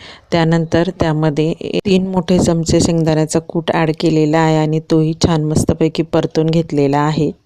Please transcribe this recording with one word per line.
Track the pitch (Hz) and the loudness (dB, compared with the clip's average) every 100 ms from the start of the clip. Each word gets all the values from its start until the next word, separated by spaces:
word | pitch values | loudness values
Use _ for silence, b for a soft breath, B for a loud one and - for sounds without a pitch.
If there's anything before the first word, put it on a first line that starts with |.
| B B _ | B B _
त्यानंतर | 170 165 165 165 165 175 175 | 0 2 0 0 0 0 -2
त्यामध्ये | 165 156 156 147 156 - | -2 0 0 0 -2 -4
ए-, | - - - | -6 -4 0
तीन | 185 190 | 0 0
मोठे | 185 - 175 | -2 0 2
चमचे | - 165 160 170 | 2 0 0 2
शेंगदाण्याचा | 170 165 160 156 156 165 | 2 2 2 0 0 -2
कूट | 165 170 165 | -4 -4 -2
ॲड | - 160 160 | 0 -2 0
केलेला | 170 156 156 160 | 0 0 2 2
आहे | 160 156 | 2 2
आणि | 156 156 160 | 0 -2 0
तोही | 160 156 165 - | 0 0 0 0
छान | 160 | 0
मस्तपैकी | 151 156 - 160 160 - | 0 -2 -2 0 -2 -2
परतून | 160 165 160 - 160 | -2 -2 -2 -2 0
घेतलेला | 165 160 143 143 143 | 0 0 0 0 0
आहे. | 147 156 151 - | 0 0 -2 -4